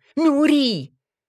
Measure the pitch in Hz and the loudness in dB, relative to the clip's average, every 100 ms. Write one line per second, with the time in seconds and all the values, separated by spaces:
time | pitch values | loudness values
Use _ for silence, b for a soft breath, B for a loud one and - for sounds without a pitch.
0 | _ - 320 277 302 294 262 185 131 _ | _ -2 0 2 2 2 0 -4 -10 _
1 | _ _ | _ _